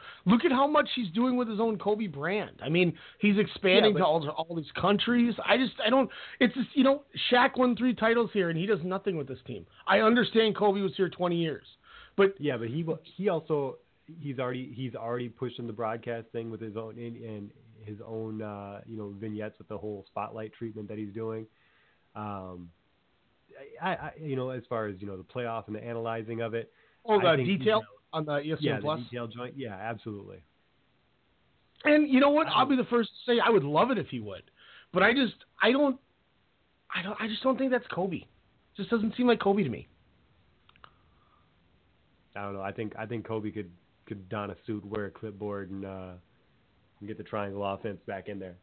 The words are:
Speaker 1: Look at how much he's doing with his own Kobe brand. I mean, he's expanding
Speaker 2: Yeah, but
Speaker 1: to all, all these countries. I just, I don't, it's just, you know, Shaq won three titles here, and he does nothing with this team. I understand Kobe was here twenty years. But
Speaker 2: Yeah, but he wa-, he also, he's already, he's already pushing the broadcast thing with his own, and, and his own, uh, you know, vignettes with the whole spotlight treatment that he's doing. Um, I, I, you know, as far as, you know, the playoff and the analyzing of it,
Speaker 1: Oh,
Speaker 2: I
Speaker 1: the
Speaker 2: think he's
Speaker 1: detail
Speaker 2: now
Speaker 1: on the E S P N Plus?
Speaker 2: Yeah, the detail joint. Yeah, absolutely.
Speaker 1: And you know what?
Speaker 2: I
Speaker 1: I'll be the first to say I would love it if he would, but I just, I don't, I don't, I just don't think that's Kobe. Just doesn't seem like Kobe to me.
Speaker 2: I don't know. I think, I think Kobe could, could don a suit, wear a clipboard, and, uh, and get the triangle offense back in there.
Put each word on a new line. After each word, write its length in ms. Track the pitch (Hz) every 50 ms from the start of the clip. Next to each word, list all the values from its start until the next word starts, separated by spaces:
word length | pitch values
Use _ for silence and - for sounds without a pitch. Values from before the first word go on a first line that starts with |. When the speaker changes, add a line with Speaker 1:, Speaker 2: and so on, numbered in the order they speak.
| - - - - - 180
Speaker 1:
Look 180 | 226 233 320
at 60 | 330
how 160 | 254 254 277 294
much 200 | 302 294 285 - -
he's 140 | 254 233 170
doing 260 | 160 220 247 262 247 247
with 100 | 247 226
his 120 | 214 202
own 200 | 233 226 214 -
Kobe 260 | - 202 214 208 226
brand. 560 | 185 139 139 147 175 202 214 165 - - - -
I 60 | 143
mean, 240 | 160 175 180 170 - - - - - -
he's 200 | - 208 196 208
expanding 540 | 208 - - - - 190 185 202 - 214 196
Speaker 2:
Yeah, 40 | 160
but 0 |
Speaker 1:
to 60 | 185
all, 240 | 151 156 165 147 143
all 260 | - - 160 165 175
these 160 | 165 143 - - -
countries. 540 | - 190 208 196 - 233 240 240 233 240 208 - -
I 140 | - 208 247
just, 160 | 262 - - - -
I 60 | 220
don't, 180 | 254 269 247 190 - - - - - -
it's 140 | 254 233 -
just, 160 | 269 220 - -
you 80 | 285 262
know, 180 | 269 277 285 - _ - - - -
Shaq 260 | 247 247 247 254 - 254
won 180 | 254 247 233
three 200 | - 240 254 226
titles 340 | - 220 226 233 240 233 185
here, 200 | - 208 180 170
and 80 | 165 160
he 80 | 185 208
does 120 | 214 156 160
nothing 340 | 180 185 190 - 202 180 156
with 100 | 139 131
this 120 | 131 - - -
team. 180 | 117 92 82 - _ - - -
I 140 | 190 208
understand 540 | 220 220 240 247 214 - - 226 226 214 -
Kobe 260 | - 208 208 196 202
was 100 | 196 190 190
here 140 | - 190 175
twenty 280 | - - 180 175 170 170
years. 280 | 165 160 135 - - - - _ _ - - - - - _ -
But 180 | 196 196 196 -
Speaker 2:
Yeah, 200 | 143 143 127 113
but 100 | 117 117
he 160 | 123 160 170
wa-, 140 | 160 160 160 - - -
he 140 | - 190 208
also, 480 | 175 190 170 - 156 147 139 131 - - _ _ _ _ _ - 165 170
he's 200 | - 143 127 123
already, 340 | 127 123 131 127 127 - 117
he's 180 | 120 131 123 107
already 360 | - 113 117 120 123 123 117
pushing 380 | 107 - 131 123 - - 120 113
the 60 | 107
broadcast 540 | 110 113 110 117 117 107 120 117 117 113 - -
thing 180 | 117 113 113
with 80 | 110 104
his 160 | 113 110 101
own, 220 | 113 113 110 113 117
and, 180 | 117 117 120
and 360 | 117 113 110 107 104 101 101 - _ _ - - - 107
his 120 | 107 107 104 113
own, 360 | 113 113 110 110 110 107 107
uh, 400 | 110 104 104 101 101 101 101 101 -
you 120 | 113 113 107
know, 160 | 104 101 101 98
vignettes 400 | 113 110 104 107 104 107 - -
with 120 | 90 -
the 80 | 107 98
whole 260 | 107 107 104 98 95 _
spotlight 440 | _ 101 104 110 110 113 110 107
treatment 380 | - - 120 113 107 110 104 98
that 80 | 107 107
he's 160 | 107 101 98
doing. 320 | 113 113 110 113 110 113 110 _ _ _ _ _ _ _ _ _ _ _ _ _ 107
Um, 520 | 104 104 101 98 92 92 90 90 87 87 85 _ _ _ _ _ _ _ _ _ _ _ _ _ _ _ - 135 139 143 - 127
I, 80 | 165 185
I, 220 | 175 - 143 151 - 156
you 140 | 160 147 135
know, 140 | 131 127 131
as 140 | 127 120 110 -
far 200 | 123 113 110 104
as, 100 | 98 92
you 80 | 104 101
know, 80 | 98
the 80 | 92 90
playoff 440 | - - 123 120 117 113 113 104 -
and 80 | 107 107
the 40 | -
analyzing 580 | 117 117 117 113 113 113 117 113 110 117 113
of 120 | 117 110 113
it, 200 | 117 113 - _ _ _ _ _ _ -
Speaker 1:
Oh, 140 | 233 214 202
Speaker 2:
I 120 | 190 170
Speaker 1:
the 60 | 156 135
Speaker 2:
think 120 | 127 170
he's 100 | 196 151
Speaker 1:
detail 200 | - 214 220 220
Speaker 2:
now 380 | 220 - - - _ _ - 160
Speaker 1:
on 60 | 151
the 140 | 151 147 143
E 120 | 147 156
S 80 | 156 139
P 100 | 147 127
N 120 | 113 107
Plus? 180 | 101 147 156 123
Speaker 2:
Yeah, 40 | 120
the 60 | 113
detail 180 | 120 120 120 110
joint. 260 | 107 123 123 123 120
Yeah, 200 | 139 127 110 98
absolutely. 680 | 92 104 113 113 101 - 110 104 101 101 98 95 92 - _ _ _ _ _ _ _ _ _ _ _ _ _ _ _ _ _ _ _ _ _ _ _ _ _ _ - -
Speaker 1:
And 240 | 302 294 302 302 294
you 100 | 262 254
know 120 | 277 285
what? 160 | 294 311 - -
Speaker 2:
I 80 | -
Speaker 1:
I'll 100 | 233 262
be 100 | 277 269
the 80 | 254 214 -
first 220 | 240 240 220 -
to 200 | - - - 247
say 80 | 240 233
I 100 | 165 202
would 140 | 226 185 139
love 280 | 143 147 160 214 247
it 60 | 262 196
if 100 | - -
he 120 | - 120
would, 240 | 104 104 95 - - _ _ _ _ - - - - _
but 120 | - 180 190
I 100 | 220 240
just, 220 | 277 262 208 - - - _ _ - 190
I 80 | 226
don't, 260 | 254 277 294 277 254 - _ _ _ _ _ _ _ _ _ _ _ _ _ _ _ _ _ - -
I 80 | 180
don't, 140 | 175 196 208 -
I 80 | 214 214
just 120 | 220 - -
don't 140 | 262 262 -
think 140 | 269 262
that's 160 | 254 240 - -
Kobe. 360 | - 165 185 196 165 - - - _ _ _ _ _ _ _ _ _
Just 140 | - 190 -
doesn't 260 | 233 226 208 220 -
seem 100 | - 247
like 140 | 247 226 -
Kobe 240 | - 196 196 214 175
to 60 | 127
me. 180 | 104 65 - - _ _ _ _ _ _ _ _ _ _ _ _ _ _ _ _ _ _ - - _ _ _ _ _ _ _ _ _ _ _ _ _ _ _ _ _ _ _ _ _ _ _ _ _ _ _ _ -
Speaker 2:
I 80 | 101 101
don't 100 | 101 98
know. 80 | 98
I 100 | 95 101
think, 220 | 98 - 107 104 - 107
I 80 | 110
think 220 | 110 120 113 104 -
Kobe 240 | 113 110 107 107
could, 180 | 104 107 98 87 87 _ _ _ _ _ _
could 240 | - 110 101 92 92
don 220 | 110 104 104 98
a 40 | 90 - _
suit, 200 | - 110 104 98
wear 220 | 98 107 107 101 95
a 40 |
clipboard, 600 | - - 113 110 101 95 107 104 101 101 98 90
and, 120 | 98 98 98
uh, 280 | 95 95 95 92 92 90 90 - _ _ _ _ _ _ _ _ _ _ _ _ _ _ _
and 80 | 107 104
get 100 | 107 -
the 60 | 104
triangle 420 | - 117 107 101 98 98 101 101
offense 320 | 98 98 98 - 107 98 85 - -
back 220 | 101 95 92 104
in 100 | 104 98
there. 160 | 95 92 90 90